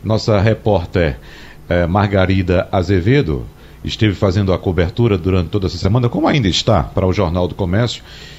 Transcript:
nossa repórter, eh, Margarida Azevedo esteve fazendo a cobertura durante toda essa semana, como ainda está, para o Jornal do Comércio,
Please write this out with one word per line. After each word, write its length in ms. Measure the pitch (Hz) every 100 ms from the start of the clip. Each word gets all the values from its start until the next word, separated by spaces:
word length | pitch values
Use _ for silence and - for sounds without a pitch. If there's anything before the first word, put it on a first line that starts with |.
nossa 360 | 101 110 - 104
repórter, 760 | 107 107 110 98 87 92 80 - - - - - -
eh, 200 | 87 85
Margarida 800 | 98 101 98 92 98 90 90 -
Azevedo 760 | 101 85 98 87 143 80 67 58 - - -
esteve 300 | - - 110
fazendo 400 | 90 101 95 95
a 60 | 85
cobertura 580 | 101 87 87 - 117 95
durante 320 | 85 92 80
toda 160 | 101
essa 120 | 92 92
semana, 280 | 95 120 120
como 200 | 285 320
ainda 200 | 160 98
está, 360 | - - 101
para 240 | - - 92
o 40 |
Jornal 360 | 92 87 87 90
do 80 |
Comércio, 480 | - 92 98 120 - - - -